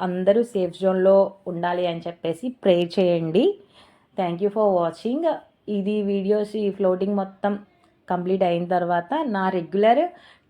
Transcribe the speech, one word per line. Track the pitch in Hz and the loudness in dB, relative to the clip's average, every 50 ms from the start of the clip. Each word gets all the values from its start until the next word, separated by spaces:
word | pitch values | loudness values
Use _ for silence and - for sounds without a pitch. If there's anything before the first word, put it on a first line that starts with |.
| 185 | -2
అందరూ | 180 180 185 185 190 202 233 | -4 -4 0 2 4 4 4
సేఫ్ | 233 233 - 196 180 175 175 - | 2 0 -2 -2 -2 -2 -4 -2
జోన్లో | 185 190 185 185 185 190 196 196 196 190 - - _ | 0 0 2 4 4 6 6 6 4 2 -2 -10 _
ఉండాలి | 180 165 170 175 175 180 180 180 | -10 -6 -4 -4 -2 -2 -2 -2
అని | 175 165 165 165 | -2 -4 -4 -8
చెప్పేసి | 170 170 - - 165 160 165 - 254 247 - - | -10 -12 -6 -6 -6 -6 -4 -8 -10 -10 0 2
ప్రేయర్ | 196 175 175 175 170 - 202 | 4 4 4 2 0 0 2
చేయండి. | 185 175 175 170 165 160 156 196 277 403 403 - - _ _ - - _ _ _ _ _ _ - | 2 2 2 2 0 0 2 2 2 2 0 -2 -12 _ _ -20 -20 _ _ _ _ _ _ -6
Thank | 185 170 175 170 202 | -4 -4 -4 -2 -2
you | 202 208 | -2 0
for | 220 214 202 190 175 | 2 2 2 2 2
watching. | 170 165 165 - - 220 247 302 339 320 294 - - _ _ _ _ - | 0 -2 -4 -4 -6 -4 -4 -2 -2 -2 -2 -4 -8 _ _ _ _ -6
ఇది | 208 202 190 202 214 214 202 202 | -4 -4 -2 -2 -2 -2 -2 -2
వీడియోస్, | 202 196 190 196 208 214 208 208 - | -2 -2 0 0 0 0 0 -4 -4
ఈ | 220 208 202 | -4 -4 -4
ఫ్లోటింగ్ | 190 - 202 185 185 180 196 202 202 196 | -2 0 0 0 0 0 -2 -2 -2 -2
మొత్తం | 190 190 - _ - 202 208 202 - _ _ _ _ _ _ _ _ - | -4 -6 -8 _ -4 -4 -4 -4 -8 _ _ _ _ _ _ _ _ -6
కంప్లీట్ | 180 175 175 180 190 190 | -4 -4 0 -2 0 2
అయిన | 190 175 175 170 175 175 180 | 2 2 2 0 -2 0 0
తర్వాత | 180 180 175 175 170 175 - 269 311 320 | 0 0 0 -2 -2 -2 -4 -4 -4 -4
నా | 269 208 196 190 190 | -4 -2 -2 -2 -2
రెగ్యులర్ | 185 180 165 156 180 196 208 220 240 285 339 349 - - - - - _ _ _ | -2 -4 -6 -4 -2 2 2 2 2 2 0 -2 -6 -12 -20 -20 -20 _ _ _